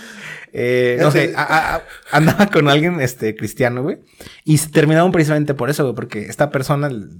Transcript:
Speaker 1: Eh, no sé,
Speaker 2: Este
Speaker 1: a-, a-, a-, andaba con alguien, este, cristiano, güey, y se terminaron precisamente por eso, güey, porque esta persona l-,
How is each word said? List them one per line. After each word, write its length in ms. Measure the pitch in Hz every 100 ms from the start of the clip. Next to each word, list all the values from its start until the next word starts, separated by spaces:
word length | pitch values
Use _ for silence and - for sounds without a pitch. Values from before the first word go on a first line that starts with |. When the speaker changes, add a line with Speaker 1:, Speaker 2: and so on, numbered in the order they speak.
| - - - - - -
Speaker 1:
Eh, 420 | 120 123 123 123
no 100 | 175
sé, 140 | 143
Speaker 2:
Este 120 | 139 -
Speaker 1:
a-, 60 |
a-, 340 | 147 156 - 165
a-, 60 | - - -
andaba 340 | 147 160 - 202
con 220 | 170 147
alguien, 320 | 143 165 175
este, 340 | 127 - 113
cristiano, 480 | 107 107 - 123 120
güey, 160 | 143 247 _ _ - -
y 140 | - 151
se 100 | -
terminaron 420 | 160 151 160 175
precisamente 420 | 185 151 151 147
por 140 | 135 123
eso, 140 | 143
güey, 140 | 139 113
porque 300 | 120 107 104
esta 240 | 107 147
persona 360 | 143 135 143 147
l-, 220 | 120 85 85